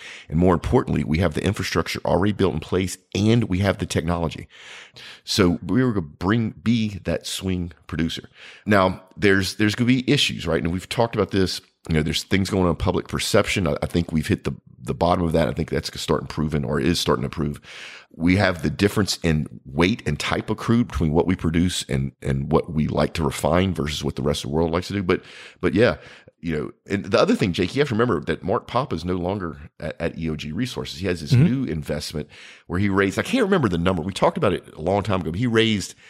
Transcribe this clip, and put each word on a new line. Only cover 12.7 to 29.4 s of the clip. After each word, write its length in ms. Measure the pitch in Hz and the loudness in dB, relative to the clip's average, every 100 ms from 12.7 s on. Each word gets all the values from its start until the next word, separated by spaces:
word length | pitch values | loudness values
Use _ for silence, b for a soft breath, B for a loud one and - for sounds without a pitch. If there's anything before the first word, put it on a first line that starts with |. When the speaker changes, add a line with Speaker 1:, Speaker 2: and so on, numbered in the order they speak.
Speaker 1:
in 60 | 80 | 0
public 320 | 104 85 - | 0 -2 -2
perception. 580 | 71 - 107 - 107 82 | -4 0 2 2 0 -2
I, 80 | - | -2
I 40 | 73 | -2
think 260 | 87 85 | -2 0
we've 140 | 80 - | 0 0
hit 160 | 92 | -2
the, 100 | - - - - | -2 -8 -12 -10
the 160 | 62 | -8
bottom 300 | 67 85 90 | 0 2 2
of 80 | 85 | 2
that. 160 | 80 67 | 2 0
I 40 | |
think 180 | 73 80 | -2 -4
that's 200 | 69 - | -4 -4
gonna 80 | - | -6
start 220 | - 78 | -2 -2
improving, 440 | - - 76 76 | -2 -4 -2 -2
or 140 | 64 71 | -2 0
is 220 | 64 85 | 0 0
starting 220 | 82 64 | 0 0
to 40 | 69 | -2
improve. 340 | - 73 71 B B B B B | -4 -6 -6 B B B B B
We 240 | - 85 92 | 0 2 4
have 260 | 95 87 | 2 0
the 80 | 80 | -4
difference 500 | 73 101 - 92 - | 0 0 2 0 0
in 240 | 85 78 - - | 0 0 -2 -10
weight 380 | - 69 90 120 - | -6 2 2 2 -2
and 120 | 73 | -4
type 320 | - - - | -2 -2 -2
of 60 | 107 | -2
crude 320 | - 117 113 | 2 2 2
between 240 | - 80 | 0 2
what 140 | 78 82 | 2 2
we 100 | 92 | 0
produce 480 | - 82 87 - | 0 2 2 0
and, 260 | - 67 67 - | -2 -2 -2 -4
and 300 | - 67 73 | -2 -2 2
what 220 | 78 - | 0 2
we 160 | 78 73 | -2 0
like 260 | 71 73 | 0 0
to 80 | - | 0
refine 500 | 73 - 73 87 95 | -2 0 0 2 2
versus 300 | 80 73 71 | -2 -4 -4
what 140 | 69 - | -6 -2
the 60 | |
rest 220 | 69 73 | -2 -2
of 60 | - | -2
the 40 | |
world 180 | 76 82 | -2 0
likes 160 | 85 90 | -2 -2
to 60 | |
do. 80 | 98 | -2
But, 200 | 90 92 B B B B | 0 -2 B B B B
but 140 | 90 | 0
yeah, 220 | 87 117 76 B B B _ | 4 2 2 B B B _
you 160 | 82 76 | -6 -4
know, 160 | 60 - - | -6 -10 -6
and 180 | 101 | -6
the 160 | 92 107 | 0 2
other 160 | 165 240 | 4 2
thing, 160 | 107 | 0
Jake, 220 | 85 90 | 0 -2
you 60 | 131 | 0
have 80 | 147 | 0
to 60 | |
remember 260 | 107 123 85 | 0 0 0
that 200 | - 78 | -2 -4
Mark 240 | 82 113 - | -2 -4 -2
Papa 300 | 120 143 82 | -4 -4 -4
is 80 | |
no 100 | 87 | -4
longer 560 | 92 87 104 | -4 -2 -4